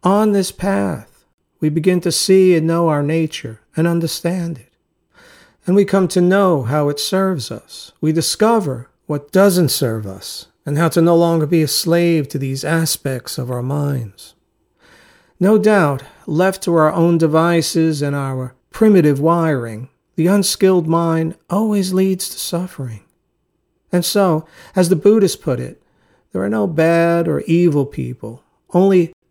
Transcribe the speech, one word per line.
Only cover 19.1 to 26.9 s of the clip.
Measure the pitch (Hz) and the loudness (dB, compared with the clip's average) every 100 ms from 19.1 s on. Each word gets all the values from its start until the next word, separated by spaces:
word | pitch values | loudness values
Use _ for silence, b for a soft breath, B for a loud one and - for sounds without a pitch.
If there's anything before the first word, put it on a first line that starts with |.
| 139 | 2
wiring, | 151 170 165 139 117 110 131 _ _ - | 2 2 0 -2 -4 -12 -14 _ _ -2
the | 165 | 0
unskilled | 202 190 - 190 185 160 | 2 0 2 2 2 2
mind | 165 170 165 160 - _ | 0 0 0 -2 -6 _
always | 190 220 208 185 | -2 0 -2 0
leads | 185 190 190 - | 0 0 -2 -6
to | - | -10
suffering. | - 170 180 - 127 107 _ _ _ _ _ _ _ _ _ | -8 -6 -8 -10 -12 -12 _ _ _ _ _ _ _ _ _
And | 180 | -4
so, | 170 202 190 156 160 B B - | -2 0 2 0 -4 B B 0
as | 175 | 2
the | 175 | 4
Buddhists | 196 220 190 - | 4 4 2 -2
put | - 123 | -6 -6
it, | 123 - _ _ _ _ _ | -6 -14 _ _ _ _ _
there | 190 | -6
are | 202 | -4
no | 220 202 | -2 -2
bad | 160 165 | 0 2